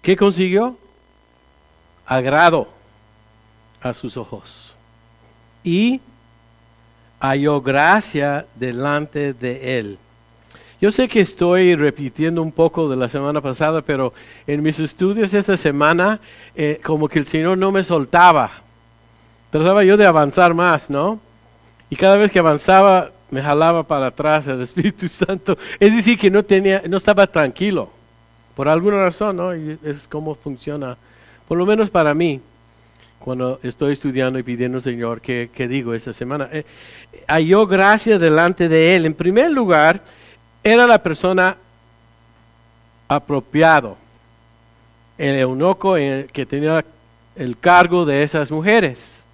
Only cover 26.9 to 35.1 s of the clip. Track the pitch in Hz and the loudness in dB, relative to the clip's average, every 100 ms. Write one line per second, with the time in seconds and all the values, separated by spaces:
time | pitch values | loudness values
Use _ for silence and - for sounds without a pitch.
26.9 | 190 - 196 196 - 139 - 196 180 101 | -2 0 2 2 2 -2 -2 -4 -4 -6
27.9 | _ _ _ _ _ _ - 139 160 196 | _ _ _ _ _ _ -6 0 0 0
28.9 | 202 185 165 208 185 180 170 151 151 151 | 0 -2 -2 -6 -4 -6 -8 -10 -12 -12
29.9 | 147 - 151 156 147 151 131 - 147 131 | -12 -12 -12 -10 -12 -14 -12 -12 -10 -12
30.9 | 123 _ _ _ _ _ 170 185 220 208 | -14 _ _ _ _ _ -2 0 0 0
31.9 | 180 151 147 170 135 _ _ _ _ _ | 0 0 0 -2 -4 _ _ _ _ _
32.9 | _ _ _ - 127 127 131 123 - 143 | _ _ _ -10 -6 -6 -6 -12 -4 -4
33.9 | 139 139 127 131 131 120 120 123 131 127 | -2 -4 -2 -2 -4 -8 -6 -4 -4 -8
34.9 | 120 117 | -6 -8